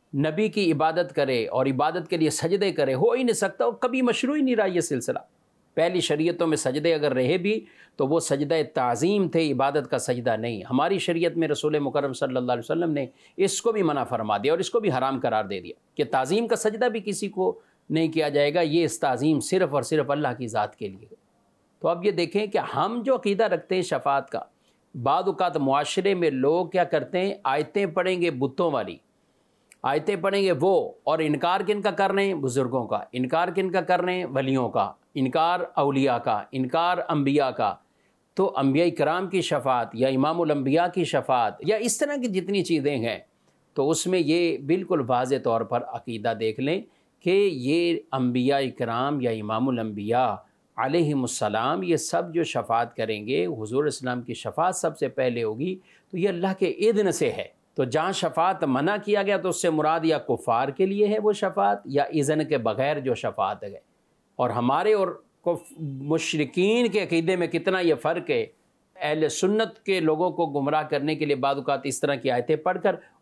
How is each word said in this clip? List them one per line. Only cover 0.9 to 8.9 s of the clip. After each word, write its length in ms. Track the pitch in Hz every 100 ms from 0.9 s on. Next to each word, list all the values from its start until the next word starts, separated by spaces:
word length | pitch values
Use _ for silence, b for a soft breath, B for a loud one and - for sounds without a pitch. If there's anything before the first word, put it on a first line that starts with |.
| 165 170 156
کرے 320 | 135 123 107
اور 180 | 123 135
عبادت 440 | 131 151 175 160
کے 80 | 170
لیے 120 | 156
سجدے 420 | - 165 190 196
کرے، 220 | 156 135
ہو 180 | 131 226
ہی 120 | 254
نہیں 100 | 247
سکتا، 360 | 202 196 - 240
کبھی 320 | 208 247 254
مشروع 340 | 247 - 254 302
ہی 60 |
نہیں 140 | 262 226
رہا 100 | 196
یہ 140 | 175
سلسلہ۔ 400 | - 131 120 127 - _ _ _ _ -
پہلی 220 | 170 180
شریعتوں 480 | - 151 165 170 165
میں 100 | 151
سجدے 360 | 131 139 165
اگر 200 | 156 147
رہے 240 | 127 127 180
بھی 280 | 196 220 - B B B
تو 120 | 139
وہ 120 | 160
سجدہ 360 | - 143 147 160 143
تعظیم 560 | - 123